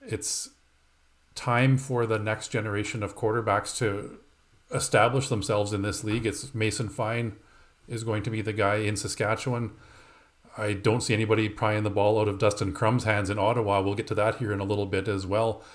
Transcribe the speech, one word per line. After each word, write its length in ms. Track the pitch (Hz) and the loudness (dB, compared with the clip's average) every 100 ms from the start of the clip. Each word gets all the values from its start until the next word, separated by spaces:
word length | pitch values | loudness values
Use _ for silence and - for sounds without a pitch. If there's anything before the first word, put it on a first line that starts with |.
It's 500 | 262 107 - - - _ _ _ _ _ _ _ _ - | -8 -6 -4 -6 -8 _ _ _ _ _ _ _ _ -8
time 420 | - 120 131 135 | 0 2 4 2
for 280 | - 120 113 | 0 -2 0
the 120 | 110 | 0
next 300 | 107 107 - | 0 -4 -4
generation 560 | 113 107 101 107 113 | -4 -2 -2 -4 -4
of 100 | 98 | -6
quarterbacks 640 | - 110 117 110 101 - - | -2 -2 0 2 0 0 -2
to 400 | 113 101 - - _ _ _ _ - | -2 -2 -8 -14 _ _ _ _ -6
establish 540 | 127 - 113 117 135 135 | -4 2 4 6 4 0
themselves 440 | 110 98 104 104 | -2 0 0 0
in 100 | 104 | 0
this 200 | 101 - | -2 -2
league. 240 | 107 113 113 | -2 -2 -2
It's 260 | 95 - | -4 -6
Mason 360 | 113 110 - 107 | -2 0 0 -4
Fine 480 | 113 110 117 113 101 - - - _ - | -4 -2 -2 -4 -8 -18 -20 -20 _ -10
is 160 | 117 | -8
going 220 | 113 104 | -2 -2
to 60 | 113 | -2
be 120 | 110 | -4
the 100 | 107 | -2
guy 240 | 104 101 107 | 2 2 2
in 200 | 104 104 | 0 -2
Saskatchewan. 760 | - - 107 110 131 120 110 - - - - - _ _ - - | -4 -2 0 0 -2 -2 -4 -8 -20 -20 -20 -20 _ _ -16 -4
I 160 | 107 | -2
don't 280 | 101 107 117 | 0 2 2
see 140 | 110 | 2
anybody 340 | 107 110 110 107 | 0 2 2 2
prying 360 | - 110 107 | 0 0 0
the 60 | 104 | 0
ball 280 | 98 104 110 | 2 4 4
out 80 | 104 | 2
of 140 | 98 | 2
Dustin 320 | 107 - 98 | 2 2 -2
Crum's 320 | 90 110 123 | 0 2 2
hands 260 | 110 104 95 | 2 0 0
in 80 | 101 | 2
Ottawa. 420 | 104 120 101 98 | 2 2 2 2
We'll 140 | 98 | 2
get 140 | 104 - | -2 -2
to 60 | 104 | 2
that 220 | 107 - | 2 2
here 140 | 107 | -2
in 60 | 101 | -2
a 60 | |
little 220 | 98 101 98 | 0 -2 0
bit 200 | 95 95 | -2 -2
as 180 | 98 | -2
well. 380 | 92 104 113 104 - | 0 0 0 -2 -10